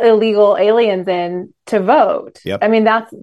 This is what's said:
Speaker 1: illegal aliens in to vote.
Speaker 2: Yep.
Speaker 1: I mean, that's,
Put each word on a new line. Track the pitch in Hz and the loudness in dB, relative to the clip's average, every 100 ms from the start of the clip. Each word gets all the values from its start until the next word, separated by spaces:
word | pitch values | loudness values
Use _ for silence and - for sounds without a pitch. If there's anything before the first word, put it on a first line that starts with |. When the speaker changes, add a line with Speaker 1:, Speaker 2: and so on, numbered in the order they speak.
| 233 | 4
Speaker 1:
illegal | 214 226 208 208 190 | 2 2 2 2 2
aliens | 202 226 226 190 180 | 2 2 0 -2 -4
in | 180 175 180 190 _ - | -4 -4 -8 -12 _ -6
to | 214 | -4
vote. | 185 311 208 175 - - - | 2 2 2 -2 -8 -14 -8
Speaker 2:
Yep. | - | -4
Speaker 1:
I | 208 | 0
mean, | 220 220 | 0 2
that's, | 220 220 - | 0 -4 -10